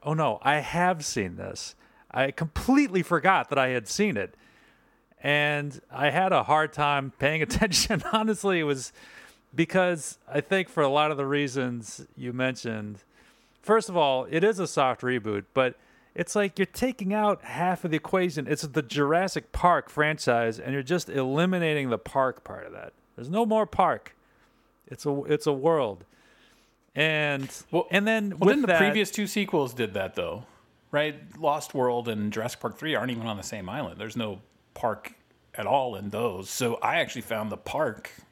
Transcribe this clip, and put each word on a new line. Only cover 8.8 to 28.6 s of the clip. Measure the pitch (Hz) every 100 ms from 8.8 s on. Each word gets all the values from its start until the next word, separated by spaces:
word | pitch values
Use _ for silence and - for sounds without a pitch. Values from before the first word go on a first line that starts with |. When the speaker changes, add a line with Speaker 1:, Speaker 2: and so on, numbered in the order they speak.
| - - - - - - _
Speaker 1:
because | 127 165 185 180 170 - - -
I | 147
think | - 196 180
for | -
a | 143
lot | 143 151
of | 143
the | 139
reasons | 143 139 135 127 120 107 - 139 -
you | 123
mentioned, | 123 131 123 120 110 107 104 _ _ _ _ _ _
first | - 220 208
of | 175
all, | 143 131 123
it | 160
is | 202 196
a | 170
soft | - 131 117
reboot, | 127 127 107 101 -
but | 135 127 - _ _ _
it's | 170 170 214
like | 202 -
you're | 190
taking | - 254 247 190
out | 208 208 196
half | - 147 180 180
of | 175
the | 151
equation. | - 185 180 147 131
It's | 147
the | 151 156
Jurassic | 123 143 143 170 190 156 -
Park | - 175 160 -
franchise, | - 151 156 - 120 117 110
and | 131
you're | 139
just | 131 175 -
eliminating | 139 131 143 180 180 160 151 135
the | 113
park | - 139 131 -
part | - 92 87
of |
that. | 85 - - _ -
There's | 123
no | 196
more | 220 220 208
park. | - 175 113 - - _ _ _ _ _ _ -
It's | 127 147
a, | 143
it's | 143 147 156
a |
world. | 139 156 160 117 92 - _ _ _ _ _ _ _ _
And, | 139 156 151 147 139 139 - -
Speaker 2:
Well, | 165 -
Speaker 1:
and | 190 208
Speaker 2:
well, | 220 208 156
Speaker 1:
with | 190
Speaker 2:
didn't | 285